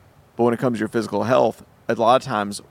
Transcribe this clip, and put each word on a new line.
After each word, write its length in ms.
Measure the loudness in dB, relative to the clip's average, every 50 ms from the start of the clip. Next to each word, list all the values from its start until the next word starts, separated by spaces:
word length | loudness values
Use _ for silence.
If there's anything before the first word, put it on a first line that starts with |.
| _ _ _ _ _ _ _
but 60 | 0 0
when 80 | 0 0
it 40 | 0
comes 200 | -2 -2 -2 -2
to 20 |
your 80 | -4 -4
physical 360 | -4 -4 -4 -4 -4 -4 0
health, 400 | 2 2 4 4 2 0 -4 -12 _ _ _ _ -6
a 60 | -2
lot 220 | 0 2 4 4 2
of 40 | 2
times 360 | -2 -4 -4 -4 -4 -8 -12 -14 -16